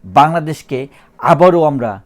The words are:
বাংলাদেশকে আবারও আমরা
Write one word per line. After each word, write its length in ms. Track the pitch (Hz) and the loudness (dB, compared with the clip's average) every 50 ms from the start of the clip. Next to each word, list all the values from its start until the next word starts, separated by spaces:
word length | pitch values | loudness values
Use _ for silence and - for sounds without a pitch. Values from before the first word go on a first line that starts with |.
| - | -18
বাংলাদেশকে 720 | 92 92 135 147 156 165 170 156 156 151 - - _ 139 127 135 139 _ _ _ _ _ - | 0 2 2 2 2 0 -4 -6 -6 -10 -12 -10 _ -8 -8 -8 -12 _ _ _ _ _ -6
আবারও 420 | - - - 143 175 185 175 170 156 | 0 0 2 4 4 4 4 2 0
আমরা 280 | 151 143 131 120 113 98 104 _ | 0 -2 -2 -6 -6 -8 -10 _